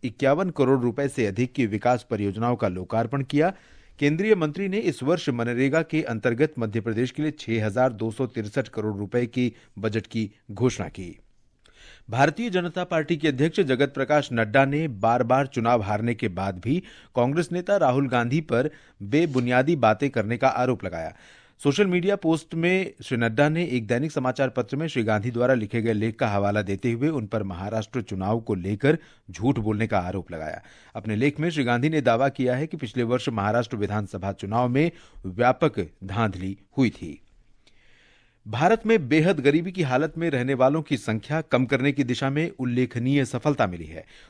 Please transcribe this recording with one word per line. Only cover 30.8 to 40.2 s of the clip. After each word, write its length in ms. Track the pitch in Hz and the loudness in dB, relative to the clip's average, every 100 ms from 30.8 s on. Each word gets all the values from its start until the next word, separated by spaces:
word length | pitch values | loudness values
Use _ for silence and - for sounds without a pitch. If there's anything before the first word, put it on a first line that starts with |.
| - - | -16 -12
अपने 200 | 107 107 | -6 0
लेख 240 | 139 143 | 0 0
में 100 | 165 | -4
श्री 140 | 151 | -2
गांधी 260 | 120 120 147 | 0 0 0
ने 120 | 160 | 2
दावा 280 | 123 113 139 | 2 4 2
किया 260 | - 127 127 | 0 -2 0
है 120 | 156 | -4
कि 100 | 160 | -6
पिछले 260 | 113 123 | -6 -4
वर्ष 260 | 117 123 - | 0 0 -2
महाराष्ट्र 480 | 110 101 113 117 110 | -2 0 0 -2 -4
विधानसभा 540 | 101 107 101 98 95 | -2 -2 -6 -6 -6
चुनाव 380 | 95 98 113 123 | -6 -4 0 2
में 220 | 127 165 - - - 95 | 2 0 -2 -18 -14 -12
व्यापक 640 | 90 120 131 156 - 85 - | 0 2 2 0 0 -8 -10
धांधली 540 | 95 101 110 95 92 98 _ - | -8 -2 -2 -2 -8 -10 _ 0
हुई 120 | 120 | 0
थी। 320 | - 85 69 - _ _ - _ _ _ - _ _ _ _ 107 | 0 -12 -14 -20 _ _ -20 _ _ _ -20 _ _ _ _ -10
भारत 380 | 110 170 226 214 | 0 4 4 4
में 240 | 226 131 | 2 4
बेहद 300 | 156 165 165 | 4 4 4
गरीबी 320 | 135 156 175 | 4 4 0
की 100 | 185 | -2
हालत 320 | 143 127 156 | 0 2 0
में 120 | 160 | -2